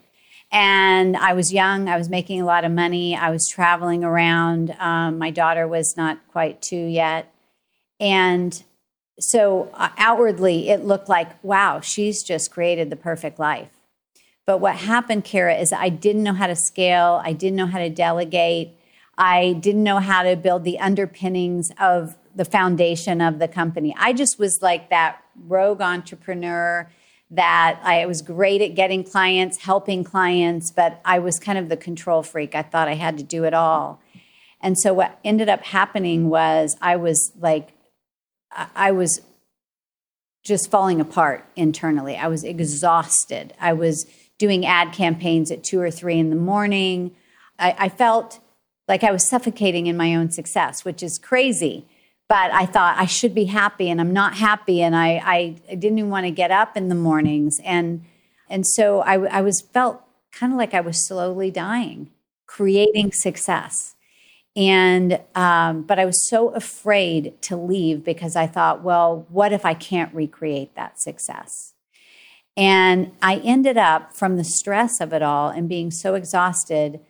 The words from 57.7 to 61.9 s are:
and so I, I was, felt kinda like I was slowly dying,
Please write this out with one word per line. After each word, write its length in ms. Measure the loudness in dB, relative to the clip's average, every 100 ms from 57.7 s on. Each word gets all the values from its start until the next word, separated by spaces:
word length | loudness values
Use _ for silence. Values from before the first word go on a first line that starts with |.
| -2 -2 -6 -12 _ _ _ -8
and 180 | -4 -2
so 340 | 2 2 2
I, 140 | 2 2 2 0
I 20 |
was, 180 | 0 -2
felt 400 | -2 0 0 -2 _ _ _
kinda 240 | -6 -2 -2
like 160 | 0
I 80 | -2
was 260 | -2 -4 -4
slowly 440 | -4 -4 -4 -6
dying, 600 | -6 -4 -4 -6